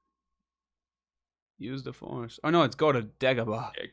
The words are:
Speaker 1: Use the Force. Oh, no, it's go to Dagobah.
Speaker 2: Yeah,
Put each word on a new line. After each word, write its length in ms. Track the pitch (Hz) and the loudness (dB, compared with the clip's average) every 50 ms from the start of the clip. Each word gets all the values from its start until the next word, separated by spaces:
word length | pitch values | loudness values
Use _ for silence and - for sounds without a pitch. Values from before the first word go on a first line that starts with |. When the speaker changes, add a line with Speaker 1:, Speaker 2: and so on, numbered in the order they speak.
| _ _ _ _ _ _ _ _ _ _ _ _ _ _ _ _ _ _ _ _ _ _ _ _ _ _ _ _ _ _ _ | _ _ _ _ _ _ _ _ _ _ _ _ _ _ _ _ _ _ _ _ _ _ _ _ _ _ _ _ _ _ _
Speaker 1:
Use 260 | - - 120 135 135 127 | -14 -12 -10 -10 -10 -10
the 100 | 127 123 | -12 -12
Force. 460 | - - - 135 127 117 117 - - - | -12 -12 -10 -10 -8 -10 -10 -10 -6 -2
Oh, 60 | 151 | 2
no, 120 | 170 175 147 | 4 4 4
it's 120 | 120 - | 4 2
go 160 | - 156 151 | 2 4 4
to 100 | 135 120 | 4 2
Dagobah. 680 | 110 107 - - 131 131 135 120 117 110 107 113 - - - | 0 -4 -4 0 2 2 2 2 0 -2 -2 -4 -6 -8 -10
Speaker 2:
Yeah, 80 | - - - | -12 -14 -14